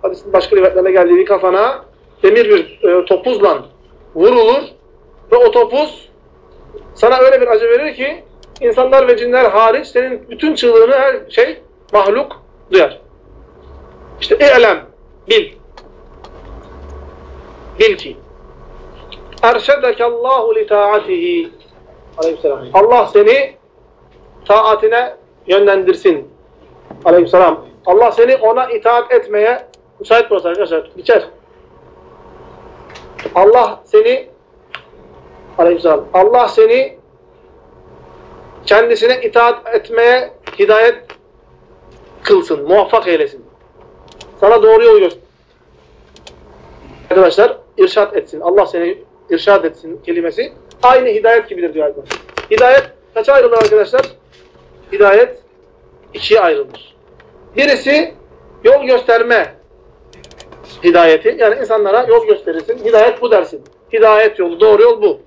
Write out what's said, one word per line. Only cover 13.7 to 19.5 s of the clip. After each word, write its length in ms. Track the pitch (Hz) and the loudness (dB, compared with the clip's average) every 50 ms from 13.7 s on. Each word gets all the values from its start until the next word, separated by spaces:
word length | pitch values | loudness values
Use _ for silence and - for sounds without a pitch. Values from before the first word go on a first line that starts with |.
| - - - - - - - - - - | -20 -20 -20 -20 -20 -20 -20 -20 -16 -16
İşte 140 | - - - | -6 -6 -2
"İ'lem", 500 | - 285 285 262 240 240 214 180 156 - - _ _ _ _ _ _ _ - | 2 2 4 4 4 4 2 0 -2 -8 -20 _ _ _ _ _ _ _ -2
bil. 220 | 226 214 170 - - - _ - _ - - - - - - - - - - - - - - - 50 - - - - - - - 67 - - - - - - - - - - - - - - - - - | -2 -2 -2 -4 -16 -20 _ -20 _ -20 -20 -20 -20 -20 -20 -20 -20 -20 -20 -20 -20 -20 -20 -20 -20 -20 -20 -20 -20 -20 -20 -20 -20 -20 -20 -20 -20 -20 -20 -20 -20 -20 -20 -20 -20 -20 -20 -20 -4 -2
Bil 180 | 214 220 190 | -2 -2 -2
ki. 200 | - - - - - - - - - - - - - - - - - - - - - - - - - - - - - - | -4 -10 -18 -18 -20 -20 -20 -20 -20 -20 -20 -20 -20 -20 -20 -20 -20 -20 -20 -20 -20 -20 -20 -20 -20 -20 -20 -10 -2 0
"Erşedekallahu 1120 | 226 | 0